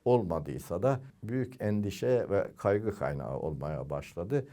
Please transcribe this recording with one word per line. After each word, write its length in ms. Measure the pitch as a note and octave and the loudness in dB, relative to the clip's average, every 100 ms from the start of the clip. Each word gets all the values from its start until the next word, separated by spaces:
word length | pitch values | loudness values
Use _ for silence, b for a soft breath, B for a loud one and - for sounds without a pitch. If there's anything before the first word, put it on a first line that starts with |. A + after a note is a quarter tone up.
| A#2+ | 4
olmadıysa 800 | B2 F2 E2 D2+ B1+ - F2 | 4 4 -2 -2 -8 -4 0
da 160 | B2+ C3 B - | 2 0 B -12
büyük 380 | G#2+ C3 B2+ - | -4 -2 -2 -2
endişe 680 | G#2 G#2 G2+ F#2 B2 B2 D#2+ | 0 0 0 0 2 2 4
ve 180 | G2 - - | 2 0 0
kaygı 380 | G2+ G#2 A2 - | 2 2 0 -2
kaynağı 420 | C#2 C#2+ A#1 C#2 | -2 -2 -4 -4
olmaya 500 | D#2 C#2 D2 C#2+ C2+ | -4 -4 -4 -4 -4
başladı. 560 | C#2+ - - F#2 C#3+ C3+ | -6 -6 -8 -2 -2 -4